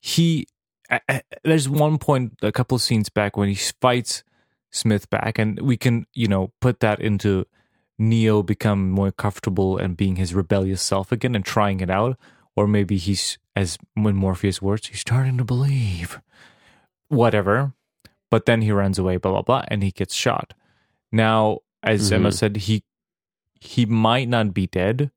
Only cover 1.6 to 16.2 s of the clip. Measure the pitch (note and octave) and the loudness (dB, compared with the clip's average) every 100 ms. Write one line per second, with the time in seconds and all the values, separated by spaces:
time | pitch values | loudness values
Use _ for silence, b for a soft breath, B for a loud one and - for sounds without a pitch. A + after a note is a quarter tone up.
1.6 | C3+ D3 D3+ D#3 - C#3 B2 - G#2 G#2+ | 2 0 2 0 0 0 0 -4 -2 0
2.6 | B2 B2 - A2+ G#2 - G#2 G2+ G2+ G2 | 0 0 0 0 0 0 -2 0 -2 0
3.6 | - - B2+ B2 A#2 - _ _ _ _ | -6 0 2 2 -4 -10 _ _ _ _
4.6 | _ - A2 G#2 - - - A2 A2 G#2 | _ -4 0 0 0 -4 -2 -2 -2 -2
5.6 | C#3 A#2+ B2+ A#2 - - A2+ G2 F#2+ _ | -2 0 0 0 -4 -4 0 0 -2 _
6.6 | B2 A#2 A2+ G#2 - G2+ G#2 F#2+ - _ | -2 0 0 0 -2 0 2 0 -2 _
7.6 | _ _ _ - A2 A2+ A2 G#2+ F2+ - | _ _ _ -2 0 2 4 4 2 -2
8.6 | A2 G2+ F#2+ F#2+ G2 - G#2 - - F#2 | 0 0 0 0 0 -2 -6 -4 -4 0
9.6 | F#2+ F#2 F2+ F2 G2 F2+ F#2 F2+ F2 G2+ | 0 0 -4 -2 -2 0 -2 -2 0 0
10.6 | F#2+ F#2+ - G2 F#2+ A#2 B2+ A2+ F#2+ - | 0 -2 -2 -2 -2 -2 -2 -2 -2 0
11.6 | G#2 F#2+ F#2 F#2+ A#2 B2+ b b b - | 0 0 -2 0 0 -2 b b b 0
12.6 | G2+ G#2 G2 G2+ F2 G2 - - _ - | 2 2 2 -2 0 -4 -4 -8 _ -4
13.6 | F#2 - - - G#2+ G2 F#2+ F#2 G2+ F#2 | -2 -4 -10 -2 0 2 0 0 -2 -2
14.6 | G2 G#2+ - G2+ - A#2+ C3 B2+ A#2 B2 | -2 -4 -6 -12 -2 0 0 -2 -2 -2
15.6 | C#3 C3+ A2 F2 E2+ - | 0 0 -2 -4 -8 -14